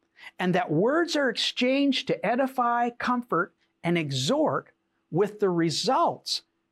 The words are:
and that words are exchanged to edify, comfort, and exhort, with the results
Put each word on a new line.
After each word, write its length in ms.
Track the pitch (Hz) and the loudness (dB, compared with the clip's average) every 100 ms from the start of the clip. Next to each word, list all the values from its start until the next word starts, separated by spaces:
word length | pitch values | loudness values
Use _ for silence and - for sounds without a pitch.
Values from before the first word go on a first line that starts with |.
| _ _ - - | _ _ -20 -4
and 160 | 180 | 0
that 160 | 175 180 | 0 0
words 460 | 156 233 320 339 302 | 0 2 2 0 0
are 140 | 262 | 0
exchanged 760 | - - - 247 269 277 262 - | 0 -4 0 0 2 2 0 -2
to 160 | - | -2
edify, 680 | 190 247 262 262 240 240 240 | -2 0 -2 -2 0 0 -2
comfort, 600 | - 247 247 - 170 202 _ _ _ | -2 -2 -2 -2 -2 -2 _ _ _
and 140 | 170 170 | -2 0
exhort, 720 | 147 131 143 294 254 147 - _ _ _ _ | 0 -2 0 2 2 0 -6 _ _ _ _
with 300 | 160 208 208 | -2 -2 0
the 100 | 196 | 0
results 920 | 170 165 143 185 294 285 131 - - - _ _ | 2 0 0 0 2 0 -2 -6 -8 -8 _ _